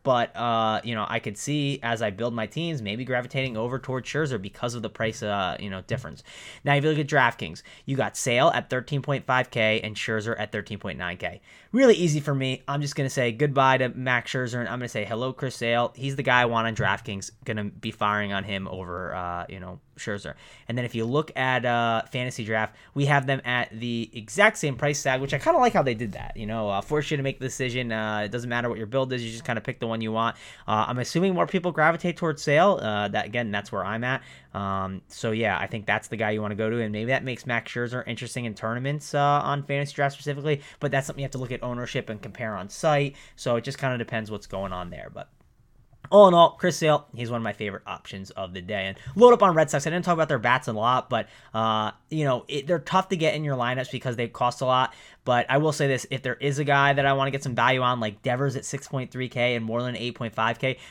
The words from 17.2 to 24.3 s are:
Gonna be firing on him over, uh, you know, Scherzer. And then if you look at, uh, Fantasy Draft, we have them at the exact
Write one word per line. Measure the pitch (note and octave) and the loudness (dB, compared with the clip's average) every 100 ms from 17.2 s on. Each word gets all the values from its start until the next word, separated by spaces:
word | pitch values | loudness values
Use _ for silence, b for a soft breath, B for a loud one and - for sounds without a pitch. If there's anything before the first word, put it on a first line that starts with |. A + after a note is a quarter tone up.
| - - - | -10 -12 -6
Gonna | A2 G#2 | -4 -6
be | - A2+ | -8 -10
firing | - G#2 G#2 G2+ | -2 0 0 0
on | G2 | -4
him | G2 G2 F#2+ | -4 -6 -6
over, | F#2 F2+ F2+ F#2 | -8 -8 -8 -6
uh, | F2+ F2+ F2 F2 | -6 -6 -6 -8
you | F#2 | -12
know, | F2+ F#2 _ - | -12 -16 _ -12
Scherzer. | - G#2 D#2 - B B - | -8 -8 -8 -14 B B -6
And | A#2+ | -4
then | B2 | -4
if | A#2 | -2
you | A2+ | 0
look | C#3 D#3 - | 0 -2 -2
at, | C3 B2+ A#2+ | 0 0 2
uh, | A#2+ A#2 A2+ - | 2 2 0 -2
Fantasy | B2+ B2 - G#2+ | -6 -6 -6 -2
Draft, | A2 G#2+ B B | -2 -2 B B
we | C#3 C#3+ | -2 2
have | C#3+ C3 | 2 2
them | C3+ | -2
at | B2 B2 - A2+ | -2 -2 -4 -6
the | A#2+ A#2 A2+ | -4 -4 -6
exact | A#2+ A2 | -10 -8